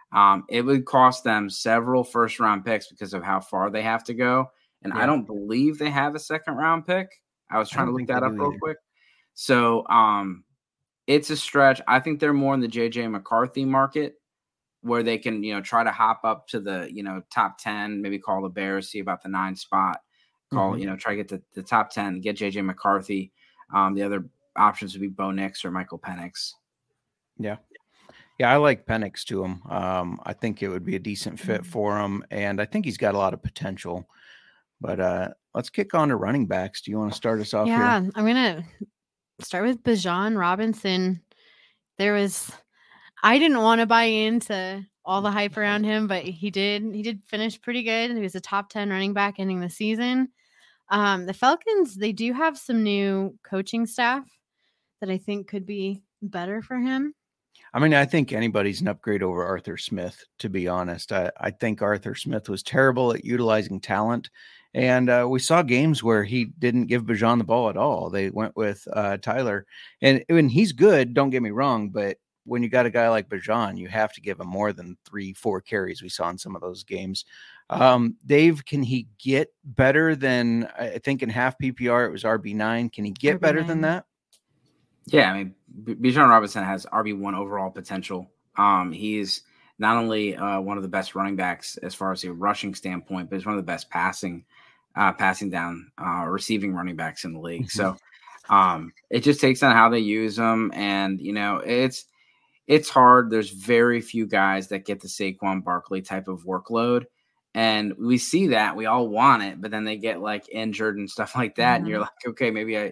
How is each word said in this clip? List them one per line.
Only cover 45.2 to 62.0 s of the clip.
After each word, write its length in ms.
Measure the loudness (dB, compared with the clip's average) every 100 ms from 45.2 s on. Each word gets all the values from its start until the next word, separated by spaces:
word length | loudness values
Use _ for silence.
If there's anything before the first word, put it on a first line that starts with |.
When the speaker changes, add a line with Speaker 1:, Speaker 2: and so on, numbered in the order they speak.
Speaker 3:
the 80 | 0
hype 260 | 0 -2 -2
around 280 | 0 0
him, 220 | 0 0 0
but 160 | -2
he 260 | -6 -8 -6
did, 320 | -2 0 -2 -4
he 80 | -6
did 200 | -8 -8
finish 360 | -8 -4 -4 -6
pretty 220 | -6 -6
good. 260 | -2 -2 -2
He 100 | -4
was 120 | -6
a 60 | -8
top 300 | -6 -6 -6
ten 200 | -6 -4
running 220 | -2 -2
back 240 | 0 -2 -2
ending 220 | -4 -4
the 100 | -6
season. 580 | -4 -4 -2 -2 -2 -2 _ _ _ _ _ -2
Um, 380 | 0 2 0 -4
the 80 |
Falcons, 600 | 0 2 2 0 0 0 -2
they 160 | -4
do 200 | -2 -4
have 260 | 0 -2 -2
some 240 | -2 0
new 560 | 2 0 0 0 -4 -8
coaching 420 | -8 -6 -4 -4 -4
staff 400 | 0 0 0 -6 _ _ _ _ _ _ _
that 100 | -6
I 80 | -6
think 300 | -4 -8 -8
could 180 | -10 -8
be 360 | -6 -6 -6 -12 _
better 380 | -10 -8 -8 -8
for 160 | -8 -4
him. 360 | -2 -2 -4 -8 _ _ _ _ -6
Speaker 2:
I 40 | 2
mean, 160 | 4
I 100 | 6
think 280 | 4 2 0
anybody's 480 | 0 0 2 0 0
an 60 | -2
upgrade 340 | -2 -2 0
over 220 | 0 0
Arthur 340 | -2 -4 -6 -10
Smith, 460 | -8 -6 -6 -10 -20 -10
to 100 | -6
be 180 | -4 -2
honest. 420 | -2 -4 -6 -4
I, 180 | -2 -2 -4
I 100 | -6
think 300 | -2 -2 0
Arthur 340 | 0 -2